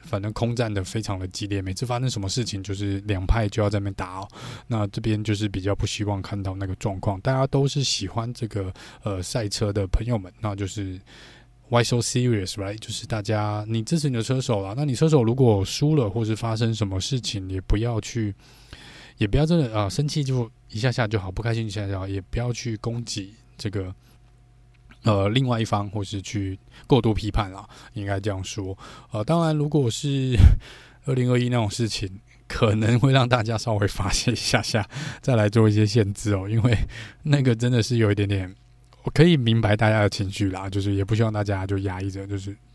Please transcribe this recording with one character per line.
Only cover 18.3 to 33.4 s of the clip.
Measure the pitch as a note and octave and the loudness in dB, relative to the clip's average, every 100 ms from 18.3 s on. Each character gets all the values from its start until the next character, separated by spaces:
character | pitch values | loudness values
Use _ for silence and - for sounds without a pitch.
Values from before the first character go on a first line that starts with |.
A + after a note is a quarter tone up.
| G2 - - - - - - - - | -6 -14 -20 -20 -20 -20 -20 -20 -4
也 | G#2 | 0
不 | A#2 | 2
要 | D#3 | 4
真 | E3+ | 4
的， | B2+ A2 | 4 2
啊， | G2+ | 0
生 | - C3 | 0 0
气 | D#3 | 0
就 | C3+ B2+ A#2 - - | 0 0 -2 -8 -12
一 | G#2+ | -2
下 | B2+ | 0
下 | A#2+ A2 | 0 0
就 | G#2+ | 0
好， | F#2 | -2
不 | F#2 | -4
开 | A2+ | -2
心 | A2+ A2 | -2 -2
一 | |
下 | G#2 | -4
下 | G2+ | -4
就 | G2 | -4
好， | F#2+ | -4
也 | G2 | -6
不 | F2+ A#2 | -4 -4
要 | B2 | -4
去 | A#2+ A#2+ G#2+ | -4 -6 -6
攻 | A#2 A#2 A2 | -4 -6 -6
击 | - G2 A2 - - | -8 -10 -14 -20 -10
这 | G#2+ | -6
个， | G2 F#2 F#2+ _ - - _ _ _ - _ - - | -4 -6 -10 _ -20 -20 _ _ _ -20 _ -20 -4
呃， | - G2+ G2 | 0 2 2
另 | A#2+ C3 | 2 2
外 | A#2 | 0
一 | |
方， | A2 G#2 G2+ | 0 -2 -2
或 | G#2 | -6
是 | G2 G2+ | -6 -8
去 | F#2 G#2 F#2+ F#2+ - - - | -6 -6 -6 -8 -14 -20 2
过 | C3 | 2
度 | A2+ | 4
批 | G2+ G#2 | 0 -2
判 | A2+ G2 | -2 -4
啦， | F#2+ G#2 - - | -8 -18 -20 -16
应 | - | -10
该 | G2 G2 | -4 -4
这 | G#2 | -2
样 | F#2+ | -6
说。 | F#2+ - F#2+ F#2+ - - - | -6 -8 -8 -10 -14 -20 -10
呃， | A2 | -8
当 | G#2+ E3 | 0 2
然 | D#3+ D3+ | 2 0
如 | D3 | 0
果 | D#3 B2 | 0 0
是 | - D3 C#3 C3 B2 - - - | -2 -2 -2 0 8 8 8 0
<laughs> | - - - - | -18 -20 -12 -4
二 | |
零 | C3 B2 | 0 2
二 | B2 | 2
一 | B2 | 2
那 | B2 | 2
种 | G#2+ | 0
事 | - A2+ | 0 -2
情， | - F#2 F#2+ - - - | -2 -6 -10 -20 -20 -10
可 | - A#2 | 0 2
能 | G#2 A2 A#2+ | 2 2 4
会 | C#3 | 4
让 | C3+ A#2+ | 4 4
大 | B2 | 2